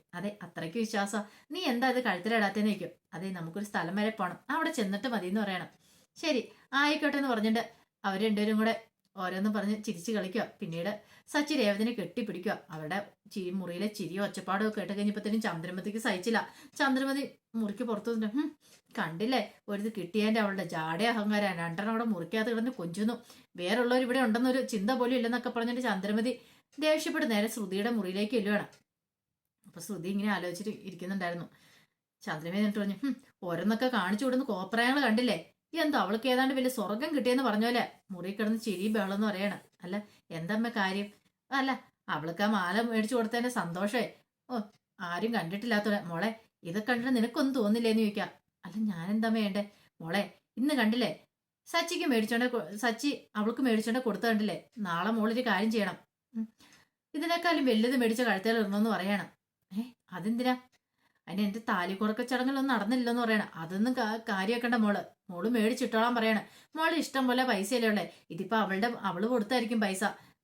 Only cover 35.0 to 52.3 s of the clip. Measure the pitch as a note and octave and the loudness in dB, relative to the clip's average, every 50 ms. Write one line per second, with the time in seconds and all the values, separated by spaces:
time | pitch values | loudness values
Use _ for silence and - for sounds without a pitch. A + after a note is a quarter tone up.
35 | C4+ A3 G#3+ A#3+ B3 A#3 F3+ D#3+ - - _ _ _ _ - E4 D#4 D4+ C#4 A#3 | 4 4 4 4 4 2 2 0 -4 -10 _ _ _ _ 0 2 2 4 4 2
36 | F#3 F#3+ G#3+ A3 - C4 B3+ B3+ C4 C4 C4+ C4 B3+ B3+ B3+ A3+ F#3+ F#3 G#3 A3+ | 2 2 0 0 2 2 4 4 4 2 2 2 0 0 0 0 -2 -2 -2 -2
37 | D4+ E4 D4+ C4 G#3+ B3 B3 C4+ C4+ A3+ G#3 G#3 A3+ A#3+ A#3+ A#3 - - - - | -2 0 0 0 2 2 2 4 2 2 2 2 2 2 2 0 0 -2 -6 -14
38 | _ - F#3+ F3 E3+ F#3+ G3+ A3+ G#3+ G#3+ A3+ A3 - A3+ F#3 F3 G3 A3 A3 A3 | _ -12 -10 -8 -8 -6 -4 -2 0 0 0 0 -2 -2 -2 0 0 0 2 0
39 | G3 F#3+ G3+ G3+ G#3+ G#3 F#3 F#3 G3+ G3+ F3 - - _ _ _ - F3 G3 G#3 | 0 0 0 0 0 0 0 0 -2 -2 -2 -6 -10 _ _ _ -10 -8 -6 -6
40 | G#3 - - _ _ - E3+ D#3+ E3 F3 G#3 A3 A#3 A#3 A3+ G#3+ G3 F#3 F#3+ G3+ | -8 -10 -16 _ _ -10 -8 -6 -4 -2 -2 -2 -2 -2 0 0 0 0 0 -2
41 | G3+ G3+ - _ _ _ _ _ _ - C4 C4+ C4+ C4 B3 - - _ _ _ | -4 -6 -10 _ _ _ _ _ _ -4 -2 0 0 0 -2 -4 -6 _ _ _
42 | _ - E3+ D3 D3+ E3 E3+ - G3+ G#3+ A3 G3 F3+ F3 F#3+ A3+ A#3+ A#3+ A3+ A3 | _ -6 -4 -4 -4 -4 -2 0 2 2 2 2 2 2 0 0 0 2 2 0
43 | G#3+ G#3+ B3+ A#3+ A3 G#3+ A#3+ A#3+ B3 B3 A#3+ A3 F3 E3+ E3 F3+ G3+ G#3 C4 A#3+ | 0 2 2 0 0 0 0 0 0 0 0 -2 -2 -2 -2 -2 -2 0 0 0
44 | G3 - - - _ _ _ _ _ - B3+ A3+ G#3 - - _ _ _ _ - | -2 -2 -6 -14 _ _ _ _ _ -6 -6 -6 -6 -6 -12 _ _ _ _ -10
45 | F#3+ E3+ F3 F3 G#3+ A#3 A#3 G3 E3 E3 F#3+ G3+ A#3 A#3+ G#3+ G#3 G#3 A3 G#3 G3+ | -8 -6 -4 -2 -2 0 0 -2 -2 -4 -4 -4 -2 0 0 2 2 2 0 0
46 | F3 E3+ E3+ E3 G3 A3+ A3 - - _ _ _ - E3+ E3+ G#3+ G#3+ - B3 A#3 | -2 -4 -4 -2 -2 -2 -4 -6 -12 _ _ _ -10 -6 -6 -4 -2 0 0 0
47 | A#3+ C4 B3+ A3+ A3 B3 - D#4+ C4+ C4+ C4 C4 G#3 G3+ A3 A#3 A#3 A3+ A3 A3+ | 0 2 2 2 2 2 2 0 0 2 2 2 2 2 2 2 2 2 2 4
48 | A3 G#3 G#3 G#3 F3+ - - _ _ _ _ _ - F3+ E3 A3 A3 G#3+ F3+ E3 | 2 2 0 -2 -4 -6 -8 _ _ _ _ _ -14 -8 -4 -2 -2 -2 -2 -4
49 | E3 F#3+ G#3 A3 A3 A3+ A3 A3+ G#3 G3 F#3+ G3+ G3+ G3+ - _ _ _ _ - | -4 -2 0 0 2 2 2 2 0 0 0 -2 -4 -6 -10 _ _ _ _ -12
50 | D#3 E3 F3 G#3 G3 - - _ _ _ _ A3 B3+ D4+ D4 B3+ G#3+ G#3+ A#3 B3 | -6 -2 -2 -2 -2 -4 -8 _ _ _ _ -2 0 2 4 4 4 4 4 2
51 | A3 D#3+ - - - _ _ _ _ _ _ _ _ - - E4+ E4+ E4+ F4 D4+ | 0 -2 -2 -6 -14 _ _ _ _ _ _ _ _ -2 0 0 0 0 -2 0
52 | F4 D4+ A#3+ A3 G#3+ G#3+ | 0 2 2 2 2 2